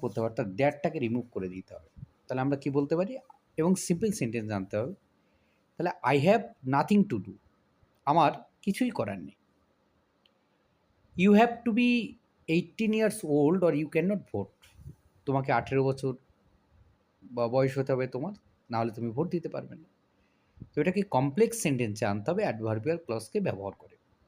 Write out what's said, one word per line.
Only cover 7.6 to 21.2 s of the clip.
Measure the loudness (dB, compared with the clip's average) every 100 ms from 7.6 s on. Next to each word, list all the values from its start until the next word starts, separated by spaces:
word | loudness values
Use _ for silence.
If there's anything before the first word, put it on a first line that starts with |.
| _ _ _ _ 2
আমার | 4 4 2 -8 _
কিছুই | -4 -2 -2
করার | -2 -6 -8
নেই। | -12 -18 _ _ _ _ _ _ _ _ _ _ _ _ _ _ _ _ _ 2
"You | 6
have | 8 6 2 -2
to |
be | 2 4 2 0 -10 _ _ -2
eighteen | 0 0 -2 0 2
years | 2 0 0 2
old | 4 4 2
or | 0
you | -2 -2
cannot | 0 -2 -4
vote", | -8 -8 _ _ -20 -20 -20 _ _ -4
তোমাকে | -2 2
আঠেরো | 0 2 0
বছর | 0 0 -4 -8 _ _ _ _ _ _ _ _ _ _
বা | -10 -4 0
বয়স | 2 2 0
হতে | 0
হবে | 0 -2
তোমার, | -4 -8 -10 _ _ -6
না | -2
হলে | -2
তুমি | -4 -6
ভোট | -4 -4
দিতে | -4 -6
পারবে | -10 -12 -16
না। | -20 _ _ _ _ _ _ -20 -8
তো | -2
এটাকে | 0 -2
কমপ্লেক্স | -2 0